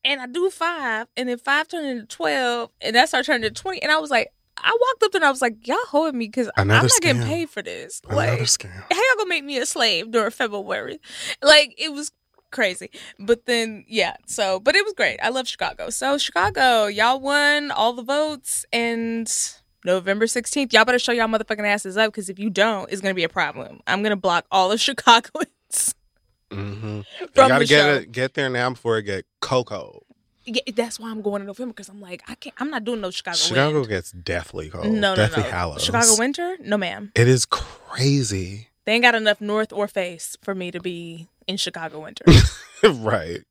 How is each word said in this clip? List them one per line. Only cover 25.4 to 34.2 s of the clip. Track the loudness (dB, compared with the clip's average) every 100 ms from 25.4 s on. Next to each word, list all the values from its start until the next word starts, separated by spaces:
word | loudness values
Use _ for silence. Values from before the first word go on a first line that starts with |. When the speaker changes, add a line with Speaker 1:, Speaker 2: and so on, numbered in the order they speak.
| -8 _ _ -4 -4 -4 _ _ _ _ _
Speaker 2:
Mm-hmm. | -10 -8 -8 -8 -8
You | -10 -14 0
Speaker 1:
from | 6 6
Speaker 2:
gotta | 6
Speaker 1:
the | 6
Speaker 2:
get | 6
Speaker 1:
show. | 6
Speaker 2:
it, | 2 -2
get | -4 -4
there | -2 -2
now | 0 -2
before | -2 0 0
it |
get | 0 -6 -8 _
cocoa. | -2 -2 -2 -10 -12 -18 _ _ _ _
Speaker 1:
Yeah, | -6 -6 -4
that's | -4 -4 -8
why | -12
I'm | -6
going | -6 -6
in | -8
November, | -12 -12
'cause | -12 -20
I'm | -20
like, | -16 -16 -14
I |
can't, | -16 -18 -8
I'm | -6
not | -6
doing | -4 -4
no | -6
Chicago | -8 -6 -2
Speaker 2:
Chicago | 0 2 4 2
Speaker 1:
wind. | 0
Speaker 2:
gets | -4 -6
deathly | -12